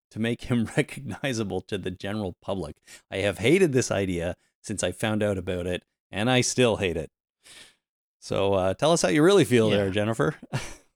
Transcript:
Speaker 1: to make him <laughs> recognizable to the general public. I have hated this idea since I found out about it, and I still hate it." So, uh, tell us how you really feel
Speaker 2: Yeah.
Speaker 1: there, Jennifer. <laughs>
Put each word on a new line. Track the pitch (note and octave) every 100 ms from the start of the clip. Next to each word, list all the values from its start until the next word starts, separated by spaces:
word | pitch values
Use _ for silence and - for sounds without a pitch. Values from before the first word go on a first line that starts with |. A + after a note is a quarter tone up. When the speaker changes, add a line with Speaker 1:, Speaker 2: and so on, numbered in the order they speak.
| _
Speaker 1:
to | G#2+
make | A2+ A#2+ -
him | A#2+ G#2+
<laughs> | -
recognizable | C#3 - C3+ G2 C#3+ A2+ G2+ F#2+
to | - G2+
the | F#2+
general | F2+ G2 G#2+ G2 -
public. | - G2 D2+ - _ - _
I | G2
have | G2+ F2
hated | A2+ F#3 F3
this | B2+ -
idea | G2 F#2+ E2+ E2+ E2 _ _
since | - G2+
I | F2+
found | - A2+ G#2+
out | G#2 F#2+
about | F2+ F2+ F2+
it, | F2+ - _ _
and | F#2 A#2
I | B2+
still | A#2+ - B2 G2
hate | F#2+ E2
it." | C#2+ _ _ _ - - - _ _ _ _ _
So, | - G2+ G2 G2
uh, | F#2
tell | F#2+ D3
us | E3+
how | F#3
you | D#3+
really | E3 G3+ A#2+
feel | A#2+ A2
Speaker 2:
Yeah. | G#2
Speaker 1:
there, | G2
Jennifer. | G2 G#2 A2+ D#3 - -
<laughs> | C#3+ - - _